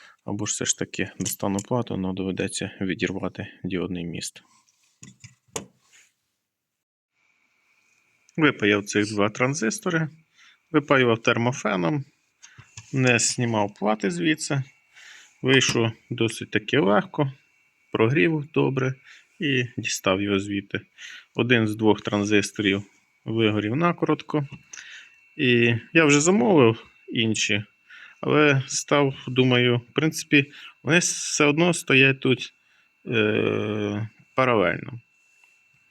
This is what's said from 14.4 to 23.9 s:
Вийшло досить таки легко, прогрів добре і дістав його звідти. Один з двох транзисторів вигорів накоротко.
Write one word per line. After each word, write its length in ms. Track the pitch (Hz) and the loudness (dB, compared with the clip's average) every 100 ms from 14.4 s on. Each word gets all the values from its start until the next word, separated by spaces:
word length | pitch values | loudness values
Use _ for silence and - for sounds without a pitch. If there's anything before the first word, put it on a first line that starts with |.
| - 139 131 _ _ - - - - _ | -2 -4 -4 _ _ -20 -20 -20 -20 _
Вийшло 500 | 131 131 127 127 113 - - | 2 4 4 0 0 -4 -10
досить 400 | 120 113 - - | -4 -4 -4 -4
таки 280 | 107 - 131 | -4 0 0
легко, 540 | 185 208 - - 139 - _ _ _ _ _ | 2 2 0 -4 -6 -6 _ _ _ _ _
прогрів 560 | - 113 147 175 156 147 | 0 2 4 2 0 -4
добре 400 | 143 139 135 131 131 - - _ - | 0 0 0 -4 -6 -16 -20 _ -10
і 260 | 156 131 117 - | -4 -2 -4 -6
дістав 460 | 107 - - 95 | -8 -4 0 0
його 180 | 101 98 | 0 -2
звідти. 400 | 101 101 - - - _ - - - | -2 -8 -6 -10 -10 _ -20 -20 -14
Один 320 | - 120 123 107 | -4 2 2 2
з 100 | 107 | 2
двох 240 | 110 98 | 2 4
транзисторів 840 | - 104 101 104 98 - 101 98 101 _ _ _ | 2 -2 2 2 0 -2 -2 -2 -4 _ _ _
вигорів 520 | 127 113 110 107 104 131 | -6 0 0 0 -2 -2
накоротко. 720 | 175 | -2